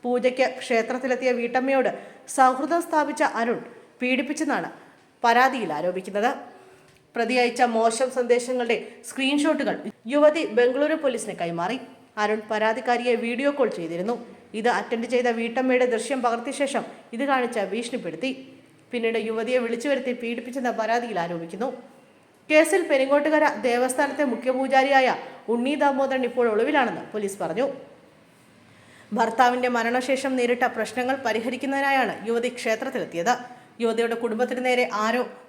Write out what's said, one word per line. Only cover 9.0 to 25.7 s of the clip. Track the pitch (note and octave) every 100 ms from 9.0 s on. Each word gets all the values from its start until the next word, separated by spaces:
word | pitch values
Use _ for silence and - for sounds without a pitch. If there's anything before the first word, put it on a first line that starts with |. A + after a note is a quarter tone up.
| -
സ്ക്രീൻഷോട്ടുകൾ | - C4+ D4 D4+ D4 C#4 - - - A3
യുവതി | C#4+ D4+ D#4 D#4 G#3+
ബംഗളൂരു | B3 C4 D4+ D#4+
പോലീസിന് | C#4+ A#3+ G#3+ F3
കൈമാറി. | E3+ E3+ F3 B3+ - - - -
അരുൺ | G#3 A3 G#3+
പരാതിക്കാരിയെ | G#3+ A3 A3+ B3 A#3+ A#3+ A3+ A#3
വീഡിയോ | A#3+ C#4 C#4+
കോൾ | A#3 -
ചെയ്തിരുന്നു. | E3 E3+ F#3+ A#3+ - - - G#3
ഇത് | G#3+ G3
അറ്റൻഡ് | G#3 A#3 A3+
ചെയ്ത | A#3+ B3 A3+
വീട്ടമ്മയുടെ | A3+ A#3 C4 B3 B3 A3+
ദൃശ്യം | A3+ C4 A#3+
പകർത്തിയ | A#3 A#3 C4
ശേഷം | C#4 C4 - - - A#3
ഇത് | C#4
കാണിച്ച് | C4 A#3+ A#3+ F#3+
ഭീഷണിപ്പെടുത്തി. | G#3 A#3 B3 F3 - C4 C4 - - - _ _
പിന്നീട് | A#3+ A3+ A3+ G#3+
യുവതിയെ | A3 A3+ B3+
വിളിച്ചു | A3+ A#3 C#4+
വരുത്തി | C4+ B3+ A#3+
പീഡിപ്പിച്ചെന്ന | A#3 A#3 B3 B3+ B3 A3
പരാതിയിൽ | A3 A#3 A#3 F#3+
ആരോപിക്കുന്നു. | E3+ E3+ E3 F#3+ B3+ B3 - - _ _ _ _ _
കേസിൽ | D#4 D#4+ - D#4
പെരിങ്ങോട്ടുകര | C#4 C4+ C#4+ D4+ D4+ D4+ A3 A#3+
ദേവസ്ഥാനത്തെ | A#3+ B3+ C4 C#4+ C4+ C#4+
മുഖ്യപൂജാരിയായ | A3+ A#3+ B3+ C4+ C4+ C4+ C4+ B3+ F3+ - - -
ഉണ്ണി | A#3+ B3